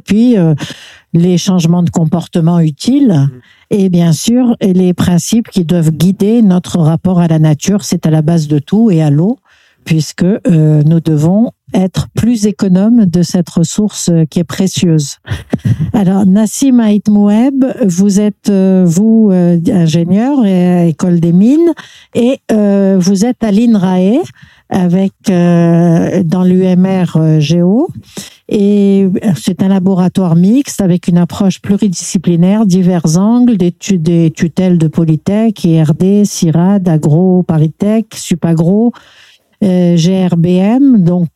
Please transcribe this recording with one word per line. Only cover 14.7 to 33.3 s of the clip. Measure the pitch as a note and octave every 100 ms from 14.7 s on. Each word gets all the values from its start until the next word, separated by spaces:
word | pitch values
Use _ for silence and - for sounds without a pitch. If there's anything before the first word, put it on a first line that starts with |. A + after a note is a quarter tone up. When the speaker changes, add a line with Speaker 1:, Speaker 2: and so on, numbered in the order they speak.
| - F3 D#3 C#3+ - -
Speaker 1:
<laughs> | G2 - - - - -
Alors, | A#3 F#3 G3 G3+
Nassim | G3 A3 - C#4 B3
Haït | A3 G#3 G#3+
Moueb, | G#3 G3+ G#3+ C4 C4+ B3+ - G#3+
vous | E3+ G3+ G3
êtes, | G#3 - -
euh, | G3 F#3+ F#3+ F3+
vous, | D#3+ A3 A3+ G#3+
euh, | F3+ F3 E3+ E3
ingénieur | F#3 E3 E3+ E3+ G3 B3+ C#4+ G3+
et, | F#3 F3+ F3+
euh, | E3+
école | D3+ F#3 F3
des | E3+
mines, | F3 A3 D4+ E4+ D4+ - - _
et, | - A#3+ C4+ -
euh, | A3 G#3 G3 G3 F#3+
vous | F3 G3 A#3
êtes | B3
à | A3
l'inrae | G3 A#3+ G#3+ F#3 F#3 F#3 C4 G4+ - - _ -
avec, | F#3+ F3+ F#3 G3 - -
euh, | F3+ F3 E3+ E3+ E3+ F3 E3 - F#3
dans | E3+ F3+
l'U | F#3 F#3
M | F#3 F3+ F#3
R, | F#3+ F3 D#3+
euh, | D#3+ D#3
Géo. | D3 F3 F3 A3 F4 - - - - - -
Et | G#3+ G3+ G#3 G3+ G3 G3 F#3 G#3+ D#3
c'est | - F3
un | F#3+
laboratoire | G3 F#3 F#3 F3+ - F#3 E3
mixte | F#3 B3+ - -
avec | F#3+ F3 -
une | F3
approche | F3 - G3+ -
pluridisciplinaire, | - G3+ G#3+ E3+ - G3 F3+ E3+ F#3 G#3+ G#3+
divers | F#3 F3+ F3+ D#3+ D#3+
angles, | G#3